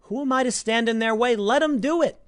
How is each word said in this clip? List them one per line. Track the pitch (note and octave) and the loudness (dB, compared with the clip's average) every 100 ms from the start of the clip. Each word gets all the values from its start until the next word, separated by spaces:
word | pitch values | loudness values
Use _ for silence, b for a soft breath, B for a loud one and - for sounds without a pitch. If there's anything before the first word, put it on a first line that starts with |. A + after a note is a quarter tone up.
who | - A3+ | -8 -6
am | C#4+ | -2
I | C4 | 0
to | B3+ | 0
stand | - - A3+ A#3 | -2 -2 0 0
in | A3+ | 0
their | A3+ A3 | -2 0
way? | B3 A3+ | 0 0
Let | G3+ C4+ | 2 2
'em | D#4 C4+ | 2 0
do | C4 E4+ | 0 0
it. | C4+ - | 0 -4